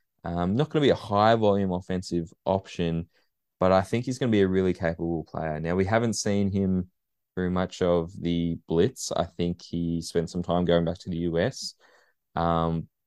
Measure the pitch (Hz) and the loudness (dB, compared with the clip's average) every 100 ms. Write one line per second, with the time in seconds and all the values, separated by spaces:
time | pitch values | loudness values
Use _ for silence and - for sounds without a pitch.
0 | _ _ 82 87 90 113 151 156 131 - | _ _ -6 -2 0 0 0 2 2 2
1 | 107 101 110 113 107 101 95 87 - 92 | 0 4 4 6 4 2 0 -2 -4 -6
2 | - 87 82 _ - 95 - - 85 82 | -2 -4 -4 _ -2 -2 -2 -4 -2 -2
3 | 82 _ _ _ _ - 92 95 95 117 | -6 _ _ _ _ 0 4 4 2 -4
4 | 127 127 127 104 95 92 92 85 82 82 | -4 -4 2 4 4 4 0 0 -2 -2
5 | 85 82 78 80 80 76 82 90 95 113 | -4 -4 -6 -6 -6 -4 -2 0 2 2
6 | 117 101 107 101 98 98 95 92 87 _ | 0 -2 -2 0 0 0 0 0 -4 _
7 | _ _ _ - 90 90 92 - 90 87 | _ _ _ -6 -2 -2 -4 -2 2 2
8 | 82 98 85 85 85 82 - 82 - - | 0 -6 -2 0 -2 -4 -2 2 2 0
9 | - - 87 - 87 87 - 87 85 85 | -6 -4 -4 -4 -4 -4 -8 -6 -4 -4
10 | 80 87 85 87 85 87 85 85 82 90 | -4 -4 -4 -6 -2 0 2 2 2 -4
11 | - 85 85 82 113 - - - _ _ | -8 -4 -2 0 -2 -4 -14 -16 _ _
12 | _ _ _ - 85 85 82 82 - _ | _ _ _ -2 0 2 0 -2 -6 _